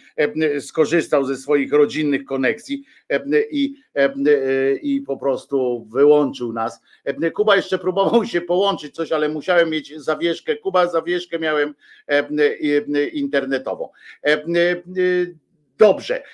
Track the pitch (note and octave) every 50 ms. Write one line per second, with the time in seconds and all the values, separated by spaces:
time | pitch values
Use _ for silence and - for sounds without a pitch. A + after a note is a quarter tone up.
0 | _ _ _ - D3+ D3 D3+ D#3 D#3+ D#3 C#3+ C#3+ B2 - - - D#3 C#3 - -
1 | A#2 - D#3 C#3+ C#3 C3 C3+ B2+ - - D3 D3 C3+ - C3 D3 D3 C3 A2+ D3+
2 | D#3 D3 C#3+ C3+ C#3 - C3+ C3+ C3+ B2+ A2+ - - - C#3 C#3 C#3 _ _ _
3 | _ - C#3 C#3 C3 C#3+ D3 D3+ D3 D3+ D#3 C#3+ C#3 C#3 C#3 - _ _ - C#3+
4 | C#3 C#3 C#3 C#3 C#3 C#3+ D3 C#3 C3+ C3+ C3+ C3+ C3+ C3+ C#3 - - C#3+ C#3 C#3
5 | C#3 C3+ C#3 A#2+ C3+ C#3 C3 A#2 - - C#3 C3+ C3 B2 B2 A#2+ G#2+ G#2+ A2 B2+
6 | C#3+ D3 D3+ D3 D3 C3+ - C3 B2 A#2 A2 A2+ A2+ A#2 - - _ _ _ _
7 | - C#3+ C#3 C#3 D#3 E3 D#3+ - G#3+ G#3+ G3+ G3 F#3 - F#3+ F3+ F#3 F#3 F3+ F#3+
8 | F#3+ E3+ F#3 A#3 G#3 A#2+ - E3+ F3 - F3 F3+ G3+ G3 F#3+ - - D3 - -
9 | E3 C#3+ - D3+ D3+ D3+ D#3 D#3 - - F3+ F3 E3+ E3 D#3+ D#3 C#3 - D3 D#3
10 | C3 C3+ - C3+ D#3+ E3+ E3 - - - D3+ D3 - F#3+ F3+ F3+ F3+ F3 E3+ E3
11 | D#3 E3+ F3 F3+ F3 - E3+ D#3+ D#3+ D#3 D#3 D3 D3 D3+ D4 _ _ - - -
12 | _ - D3 C#3+ C#3+ D3 D3 D3+ D3+ C#3+ A#2+ - D3+ D3 D3 D3 D3 C#3 D3 D3
13 | D3 C3+ - D3+ C#3+ C#3 C#3 C#3 B2+ C3 C3+ C3 C3 G#2+ F#2+ - D#2+ - _ _
14 | - - - - - D3 D3+ D3+ D3 D#3+ E3+ E3+ E3+ F3 F3+ F3 F3 F3 F#3 F#3
15 | F#3 F3+ F3+ F3+ F3+ F3+ F3 - _ _ _ _ _ _ _ - G#3+ G#3+ F#3+ -
16 | - - A#2 - - -